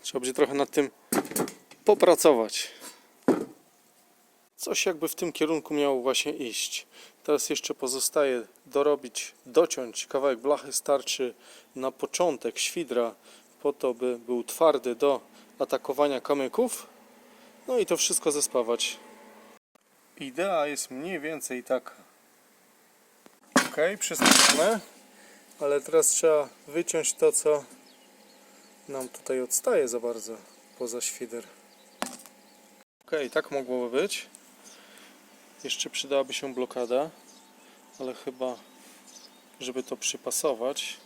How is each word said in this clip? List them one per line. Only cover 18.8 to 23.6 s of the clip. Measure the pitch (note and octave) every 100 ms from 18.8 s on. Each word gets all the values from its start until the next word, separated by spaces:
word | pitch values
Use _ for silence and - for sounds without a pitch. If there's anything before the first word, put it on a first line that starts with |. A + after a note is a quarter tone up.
| - - - - - - - - _ _ _ _ _ -
Idea | C#3 B2+ G3 E3+ D3
jest | C#3 -
mniej | B2+ E3 F3
więcej | D3+ D#3+ - B2+
taka. | A#2+ B2+ - - - _ _ _ _ _ _ _ _ _ _ _ - _ _
Ok, | -